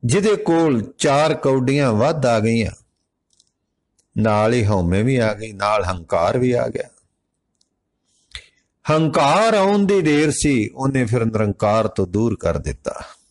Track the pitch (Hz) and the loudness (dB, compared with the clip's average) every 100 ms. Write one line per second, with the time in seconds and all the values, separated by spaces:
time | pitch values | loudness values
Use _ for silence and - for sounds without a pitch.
0 | 123 160 208 202 208 165 160 123 104 - | 0 0 2 0 0 2 2 0 -4 -4
1 | 151 139 156 147 143 135 127 139 139 107 | 0 2 2 0 0 0 0 0 0 2
2 | 127 165 131 113 110 113 104 - _ _ | 0 0 0 2 2 0 -2 -6 _ _
3 | _ _ _ _ _ _ _ _ _ _ | _ _ _ _ _ _ _ _ _ _
4 | _ - 110 104 107 123 104 104 87 95 | _ -2 0 2 2 2 0 0 0 0
5 | 117 131 113 104 110 101 101 107 87 90 | 0 0 0 -2 -10 -4 0 0 -2 -6
6 | 80 90 87 123 127 120 120 - - _ | -4 0 0 0 0 0 -2 -6 -12 _
7 | _ _ _ _ _ _ _ _ _ _ | _ _ _ _ _ _ _ _ _ _
8 | _ _ _ - - _ _ _ - 156 | _ _ _ -20 -20 _ _ _ -2 0
9 | 160 165 143 170 226 220 196 202 202 196 | 2 2 2 2 2 2 2 2 2 2
10 | 156 147 156 139 151 131 104 - 135 135 | 2 2 2 0 0 0 -2 -2 -2 -2
11 | 120 120 113 110 107 98 107 107 107 - | 0 0 0 0 -2 0 0 2 0 -2
12 | 95 98 113 98 - 78 73 - - - | -2 0 -2 -2 -4 -4 -6 -8 -10 -10
13 | - - _ | -16 -20 _